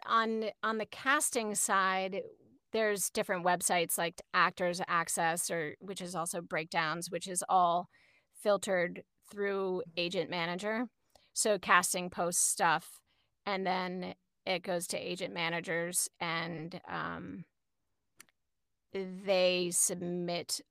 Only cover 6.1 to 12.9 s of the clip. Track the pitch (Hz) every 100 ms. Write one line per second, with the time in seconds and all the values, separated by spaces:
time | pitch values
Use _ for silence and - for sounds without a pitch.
6.1 | 180 170 175 165 165 160 175 156 170 175
7.1 | 175 196 180 - 185 175 175 180 _ _
8.1 | _ _ - 214 196 208 185 175 180 -
9.1 | _ - 208 202 196 190 180 175 180 175
10.1 | 190 147 175 165 180 208 220 247 _ _
11.1 | _ _ - 220 202 - 180 180 180 180
12.1 | - 175 175 - - 180 156 -